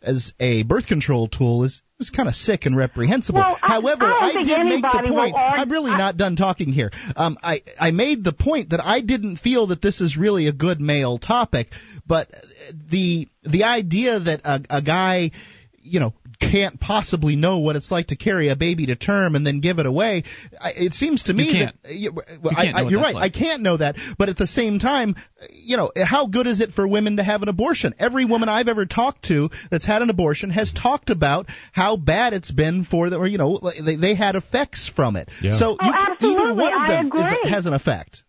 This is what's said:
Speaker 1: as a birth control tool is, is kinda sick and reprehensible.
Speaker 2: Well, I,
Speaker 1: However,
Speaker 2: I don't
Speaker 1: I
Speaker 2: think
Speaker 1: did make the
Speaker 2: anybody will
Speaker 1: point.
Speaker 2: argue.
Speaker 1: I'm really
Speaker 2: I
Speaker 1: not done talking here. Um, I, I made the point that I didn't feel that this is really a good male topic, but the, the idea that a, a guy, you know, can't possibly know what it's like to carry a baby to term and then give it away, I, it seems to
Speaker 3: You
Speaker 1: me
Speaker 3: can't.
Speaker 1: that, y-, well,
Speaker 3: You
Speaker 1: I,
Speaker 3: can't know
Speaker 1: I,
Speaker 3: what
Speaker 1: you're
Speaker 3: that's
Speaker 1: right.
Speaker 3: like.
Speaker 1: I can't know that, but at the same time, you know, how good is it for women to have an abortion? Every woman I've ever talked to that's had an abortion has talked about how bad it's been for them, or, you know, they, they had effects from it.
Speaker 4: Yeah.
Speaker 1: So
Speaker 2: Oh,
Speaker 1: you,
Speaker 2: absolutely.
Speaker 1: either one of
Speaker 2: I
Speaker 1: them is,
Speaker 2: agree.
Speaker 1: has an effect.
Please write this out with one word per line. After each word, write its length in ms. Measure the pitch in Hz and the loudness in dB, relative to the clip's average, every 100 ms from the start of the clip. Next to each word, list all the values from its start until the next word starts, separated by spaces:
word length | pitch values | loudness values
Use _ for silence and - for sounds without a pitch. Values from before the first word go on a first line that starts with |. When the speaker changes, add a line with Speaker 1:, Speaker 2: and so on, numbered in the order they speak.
Speaker 1:
as 320 | 120 131 - - | -2 -2 -4 -2
a 240 | 127 113 | 0 2
birth 240 | 113 202 - | 2 0 0
control 400 | 165 139 123 113 | -2 2 0 -2
tool 360 | - 123 120 | 0 0 2
is, 180 | 131 - _ _ | 0 -4 _ _
is 100 | 262 | -6
kinda 240 | - 262 | -2 -2
sick 320 | 110 - 196 151 | -2 -2 0 0
and 100 | 131 | 0
reprehensible. 640 | 127 - 123 247 - 190 | 0 0 0 0 0 2
Speaker 2:
Well, 180 | 190 - | 2 2
I, 60 | - | 2
Speaker 1:
However, 320 | 226 240 294 453 | 2 2 2 2
Speaker 2:
I 40 | |
don't 140 | 480 | 4
Speaker 1:
I 100 | 370 | 2
Speaker 2:
think 140 | 320 302 | 0 2
Speaker 1:
did 100 | 311 349 | 2 2
make 160 | 339 | 2
the 60 | 254 | 2
Speaker 2:
anybody 220 | 247 247 | 0 2
will 60 | 240 | 0
Speaker 1:
point. 180 | 240 269 | 0 0
Speaker 2:
argue. 260 | 262 277 | 0 0
Speaker 1:
I'm 100 | 269 | -2
really 200 | 311 277 | -2 -2
Speaker 2:
I 60 | 190 | 0
Speaker 1:
not 200 | 196 170 | 0 0
done 180 | 196 170 | -2 0
talking 340 | 190 180 156 | 0 0 -2
here. 160 | 135 107 - 208 - | -2 -2 -6 -10 -2
Um, 220 | 165 151 | -2 -2
I, 180 | 170 151 - - | -6 -6 -8 -2
I 120 | 165 | 0
made 320 | 170 262 277 | 2 0 0
the 100 | 180 | -2
point 380 | 147 269 311 165 | 0 0 0 0
that 80 | 165 | -2
I 180 | 151 240 | 0 0
didn't 360 | 220 254 202 170 | 0 -2 -2 -4
feel 300 | 233 254 208 | 0 2 2
that 140 | 180 | 0
this 200 | 196 - | -2 0
is 160 | 170 143 | -2 0
really 300 | 202 196 151 | 0 2 0
a 60 | |
good 280 | 143 165 170 | 0 -2 0
male 380 | 147 147 127 123 | 0 0 0 -4
topic, 480 | - 240 233 131 117 - - 196 - | 0 0 0 -2 -4 -12 -20 -20 -2
but 220 | 165 - - - - 143 160 151 | -2 -2 -16 -20 -20 -20 -20 -4
the, 380 | 180 180 170 151 _ | -2 0 -2 -6 _
the 220 | 160 165 220 | -2 2 2
idea 540 | 240 185 180 247 220 | 2 0 0 2 0
that 220 | 170 156 | -2 -2
a, 340 | 147 139 139 143 | -2 -4 -2 -4
a 40 | |
guy, 480 | 143 170 185 185 165 - - - _ _ | 0 0 2 0 -2 -6 -20 -20 _ _
you 180 | - 175 | -4 -2
know, 140 | 120 - - - | -2 -4 -20 -4
can't 380 | - 202 196 - | 2 2 0 -4
possibly 560 | - 208 - 170 151 147 | -2 -2 0 0 2 2
know 240 | 170 185 | 2 2
what 160 | 151 151 | 0 0
it's 160 | - | -2
like 160 | 180 165 | -4 -2
to 80 | 143 | -2
carry 320 | 214 190 147 | 0 2 2
a 80 | 135 | 2
baby 300 | 165 170 139 | 0 0 -2
to 100 | 120 | -2
term 400 | - 202 185 147 | 0 2 2 2
and 100 | 147 | 0
then 140 | 143 | 0
give 180 | 165 175 | 0 0
it 80 | 135 | 0
away, 380 | 139 220 185 - - - - | 0 0 -2 -6 -16 -20 -10
I, 120 | 175 | -10
it 200 | - 180 | -2 -2
seems 300 | - 294 285 | 0 0 0
to 100 | - | 0
Speaker 3:
You 40 | 196 | 0
Speaker 1:
me 140 | 302 | 2
Speaker 3:
can't. 240 | 185 131 - | 2 0 -4
Speaker 1:
that, 80 | - | -16
y-, 160 | 165 208 165 - 160 | -8 -8 -8 -14 -6
well, 120 | 160 | -2
Speaker 3:
You 40 | 160 | 2
Speaker 1:
I, 60 | |
Speaker 3:
can't 120 | 175 175 | 2 2
know 40 | |
Speaker 1:
I, 40 | |
Speaker 3:
what 80 | - | 2
Speaker 1:
you're 80 | 196 | 2
Speaker 3:
that's 120 | 294 | 2
Speaker 1:
right. 80 | - | 0
Speaker 3:
like. 140 | 190 - | -2 0
Speaker 1:
I 40 | |
can't 220 | 320 302 | -2 0
know 160 | 202 165 | 0 2
that, 180 | 147 151 - 190 | 0 -4 -12 -2
but 120 | 202 | -2
at 80 | 180 | 0
the 100 | 196 | -2
same 320 | - 226 202 | 0 0 0
time, 360 | 226 285 220 185 - _ - | 2 0 0 -4 -8 _ -20
you 240 | - 233 247 | -20 -4 -2
know, 160 | 160 - | 0 0
how 260 | 175 269 254 | 0 2 2
good 200 | 214 247 | 0 0
is 140 | 208 | 0
it 100 | 220 | 0
for 160 | 175 196 | 0 0
women 300 | 208 208 208 | 2 2 0
to 60 | |
have 180 | 196 208 | 0 0
an 60 | 208 | -2
abortion? 440 | 180 262 320 185 - | 0 0 0 -2 0
Every 240 | 233 262 | 0 2
woman 240 | 247 226 226 | 2 2 2
I've 220 | 214 240 | 0 0
ever 160 | 220 190 | 0 -2
talked 400 | - 254 - - | 0 -2 -2 -2
to 240 | 156 147 - - | 0 0 -4 -6
that's 160 | 165 - | -4 0
had 160 | 214 | 2
an 80 | 240 | 2
abortion 400 | 180 165 147 196 | 2 0 0 -2
has 200 | 180 139 | -2 -2
talked 380 | 78 240 277 - | 0 0 0 -2
about 380 | 180 147 139 - - - | 0 2 0 -4 -16 -8
how 240 | - 190 214 | 0 0 2
bad 340 | 143 175 240 | 2 2 2
it's 180 | 196 - | -2 -4
been 340 | 139 156 180 175 | 0 0 0 0
for 240 | 170 175 | 0 0
them, 120 | 175 | 0
or, 60 | 185 | -2
you 100 | 202 | 0
know, 220 | 147 190 180 156 156 | 0 0 -4 -4 -4
they, 120 | 156 | 0
they 180 | 180 202 | 0 2
had 200 | 208 190 | 0 0
effects 520 | - 247 285 - - - | -2 -2 -2 -6 -6 0
from 220 | 127 95 | 0 0
it. 100 | 80 - | -6 -4
Speaker 4:
Yeah. 100 | 98 107 | 0 2
Speaker 1:
So 160 | 226 214 | 2 2
Speaker 2:
Oh, 60 | 214 | 2
Speaker 1:
you, 60 | |
Speaker 2:
absolutely. 500 | 381 403 359 427 370 320 | 2 0 2 2 4 2
Speaker 1:
either 80 | 214 | 2
one 180 | 320 | 2
of 60 | 381 | 2
Speaker 2:
I 60 | 392 | 2
Speaker 1:
them 180 | - 285 | 2 0
is, 40 | |
Speaker 2:
agree. 360 | 311 339 480 349 | 0 0 0 0
Speaker 1:
has 140 | 202 175 | -2 0
an 80 | |
effect. 500 | 139 - 101 - - | -2 -2 -4 -8 -20